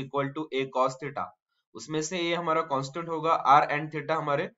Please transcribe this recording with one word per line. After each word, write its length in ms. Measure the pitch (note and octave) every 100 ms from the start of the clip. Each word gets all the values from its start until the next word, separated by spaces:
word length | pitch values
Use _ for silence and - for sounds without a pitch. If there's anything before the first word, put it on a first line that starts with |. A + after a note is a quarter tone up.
equal 300 | C3+ C#3 C#3 D3+
to 80 | D3+
A 140 | C3 C3+ B2+
cos 200 | C3+ C3+
theta, 220 | C#3+ - - - _ _ _
उसमें 280 | - C#3 D#3
से 240 | D#3 F#3 E3+
A 40 | E3+
हमारा 240 | E3+ D#3+ E3
कांस्टेंट 340 | C3 C#3 E3+ E3
होगा, 320 | D#3+ D#3 E3 - C#3+
R 20 | - D3
and 160 | D#3 D#3
theta 220 | D3+ D#3+
हमारे 320 | D3+ C#3+ F#3